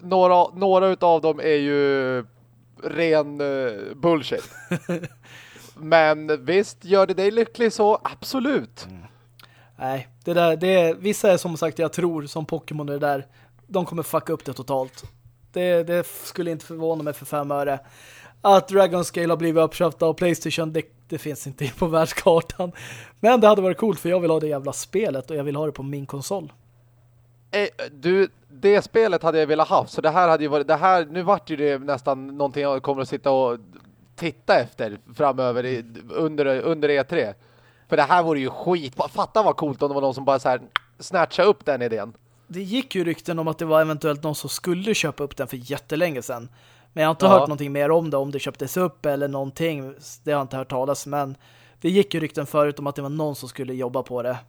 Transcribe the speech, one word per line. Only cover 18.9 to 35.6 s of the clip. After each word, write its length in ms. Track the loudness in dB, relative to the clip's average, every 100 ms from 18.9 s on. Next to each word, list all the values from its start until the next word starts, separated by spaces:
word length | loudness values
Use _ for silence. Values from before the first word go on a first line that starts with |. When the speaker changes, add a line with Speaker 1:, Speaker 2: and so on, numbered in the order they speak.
| 2 -2
Speaker 2:
Scale 220 | -2 -2
har 80 | 0
blivit 240 | 2 2
uppköpta 420 | 2 2 -2 0 -2
av 80 |
PlayStation, 600 | 0 0 0 -4 -4 -4
det, 80 | -4 -8 _ -12
det 100 | -10
finns 300 | -10 -10 -12
inte 200 | -8 -8
<laughs> 100 | -4
på 80 | 0
världskartan. 840 | 0 0 0 2 2 2 -6 -8 -10 -16 -18 -20 _
Men 220 | 4 6
det 60 | 8
hade 140 | 6
varit 160 | 4 0
coolt, 220 | -2 -2
för 100 | 0
jag 100 | 0
vill 120 | 2
ha 80 | 0
det 80 | 0
jävla 260 | -4 -6
spelet 560 | -8 -4 -2 -2 -4 -6
och 60 | -6
jag 80 |
vill 120 | -4 -4
ha 100 | -6
det 60 |
på 120 | -6
min 220 | -8 -10 -10
konsol. 480 | -10 -6 -8 -8 -18 _ _ _ _ _ _ _ _ _
Speaker 1:
Eh, 160 | -2 -2 -4 -14
du, 380 | -4 2 2 2 _ _
det 320 | 0 4 4
spelet 420 | 4 2 2 2
hade 160 | 2 2
jag 80 | 2
velat 200 | 2 2
ha, 180 | 2 0
så 160 | -2
det 80 | 0
här 180 | 4 4
hade 160 | 4
ju 40 | 2
varit, 180 | 0 2
det 80 | 2
här, 300 | 4 4 2
nu 160 | -2
vart 280 | 0 0 -2
ju 60 | -2
det 240 | 0 -2
nästan 480 | -2 -4 -2 -4 -6 -4
någonting 260 | -4 -2
jag 200 | -2 -2
kommer 180 | -2 -4
att 80 | -4
sitta 220 | -4 0
och 260 | 2 2 -2 -10 -20 -20 _ _ -8
titta 440 | -8 -4 0 2
efter 380 | 0 -6 -8 -8 -12 -2
framöver 500 | 0 0 0 -2